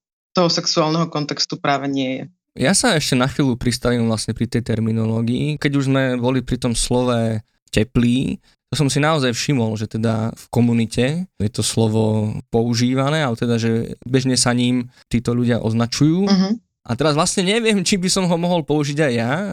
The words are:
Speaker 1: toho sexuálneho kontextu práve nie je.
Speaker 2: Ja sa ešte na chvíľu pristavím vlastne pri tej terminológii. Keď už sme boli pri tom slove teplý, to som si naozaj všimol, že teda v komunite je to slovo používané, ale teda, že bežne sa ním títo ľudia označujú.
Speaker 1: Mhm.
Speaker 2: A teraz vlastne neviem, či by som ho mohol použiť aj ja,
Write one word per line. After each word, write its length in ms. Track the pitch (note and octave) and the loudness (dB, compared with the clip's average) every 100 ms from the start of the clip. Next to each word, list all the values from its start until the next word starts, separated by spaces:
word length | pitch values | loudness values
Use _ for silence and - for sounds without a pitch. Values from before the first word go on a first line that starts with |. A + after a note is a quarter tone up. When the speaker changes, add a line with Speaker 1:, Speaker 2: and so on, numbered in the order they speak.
| _ _ _ | _ _ _
Speaker 1:
toho 180 | - E3+ | 0 2
sexuálneho 580 | E3+ - - D#3 E3 D#3+ | 0 -2 0 0 0 -2
kontextu 500 | D3+ D3 C#3 - D3+ | -4 -6 -6 -6 -4
práve 300 | D3+ C#3 C#3 | -2 -2 -2
nie 240 | C#3 C3 C3 | -4 -4 -6
je. 80 | C#3 _ _ - | -10 _ _ -2
Speaker 2:
Ja 140 | C3 | 0
sa 200 | G3+ B3+ | 2 2
ešte 200 | E3 - | 0 0
na 120 | C3 C3 | 0 0
chvíľu 280 | B2+ C#3 | 0 0
pristavím 520 | A#2+ B2 B2 B2 A#2+ A#2 | 0 -2 0 0 0 0
vlastne 280 | A2 - | -2 -4
pri 120 | A2+ A#2+ | -4 -2
tej 160 | A#2+ | -2
terminológii. 960 | A#2+ A2+ A2+ A2+ A2 A2+ A2+ B2+ C#3+ D3+ | -2 -2 0 0 0 0 0 -2 -2 -2
Keď 140 | D3+ | 0
už 120 | C#3 C3+ | 0 2
sme 160 | C3+ C3+ B2 | 2 2 0
boli 260 | A#2+ C3 | 0 0
pri 160 | B2 B2 | -2 -2
tom 160 | B2+ | -2
slove 640 | A2+ - B2 B2 A#2 A2+ A2 - _ _ | -2 0 0 2 0 0 -2 -8 _ _
teplý, 720 | - A2 - A#2+ B2 - - _ _ - | -2 0 2 2 2 -2 -6 _ _ -8
to 80 | C3 | -2
som 100 | C#3+ | 0
si 120 | C#3 | 2
naozaj 340 | D3+ D#3+ C3 | 2 2 0
všimol, 400 | A#2 - C#3 A2+ | -2 -2 0 0
že 140 | A2 A2 | -2 -6
teda 420 | A2 A2+ A2 A2 | -2 -2 0 -4
v 140 | - - | -8 -4
komunite 580 | B2 A#2+ A#2 A2+ - B2 D#3+ F#3 | 0 2 2 0 0 -2 -2 -6
je 160 | - G#2 | -4 -4
to 160 | - | -2
slovo 640 | A2+ - A2+ A2 A2 G#2+ G#2+ C#3+ - | -2 0 2 2 0 0 -2 -6 -4
používané, 760 | A#2 A#2+ A#2 A#2+ C3 C3+ D#3 | -2 0 0 0 0 0 0
ale 80 | C#3 | -2
teda, 220 | A2+ A#2+ A#2 | -2 0 0
že 400 | A2+ A2+ - - | 0 0 -4 -10
bežne 320 | B2 C3 C3 B2+ | -2 0 0 0
sa 160 | - | 2
ním 380 | B2 B2 B2 B2 _ - | 2 2 0 -4 _ -4
títo 240 | A#2+ A#2+ | -2 0
ľudia 260 | A#2+ A#2+ A#2 | 0 2 0
označujú. 640 | A2 A2+ A#2 - D3 E3+ | 0 0 0 2 2 4
Speaker 1:
Mhm. 260 | G3+ G3 F#3+ A#3 _ _ | 4 4 2 0 _ _
Speaker 2:
A 120 | - - | -6 0
teraz 160 | D3+ | 2
vlastne 320 | D3 F3+ - F#3 | 2 0 0 0
neviem, 340 | A3 A3+ G3+ | 2 2 0
či 160 | F3 G3+ | 0 0
by 120 | F3+ | 0
som 160 | G3 | 0
ho 120 | F3+ E3+ | 0 0
mohol 280 | F3 F3 | 0 0
použiť 320 | D3+ D3+ C#3+ D3 | 0 0 0 0
aj 140 | D3+ | 0
ja, 180 | A#2 A2+ D3+ G3+ | 0 0 -2 -4